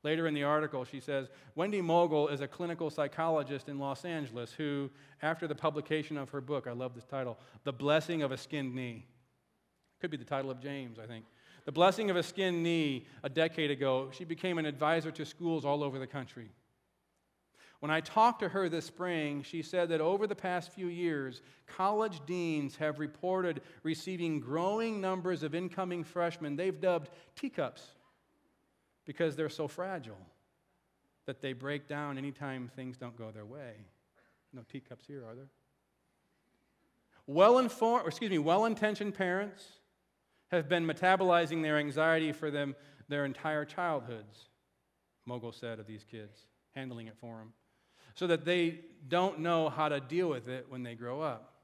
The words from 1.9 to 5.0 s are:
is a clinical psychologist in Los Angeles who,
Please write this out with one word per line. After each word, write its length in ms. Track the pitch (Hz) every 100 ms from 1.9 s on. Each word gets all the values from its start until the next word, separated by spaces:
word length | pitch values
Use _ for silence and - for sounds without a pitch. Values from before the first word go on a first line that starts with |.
| 170 175 156 147
is 120 | 143
a 80 | 139
clinical 400 | - 175 165 160
psychologist 800 | 151 143 151 165 160 135 139 -
in 100 | 139
Los 260 | 139 135
Angeles 480 | 175 165 139 113 117
who, 380 | - 151 143 139 -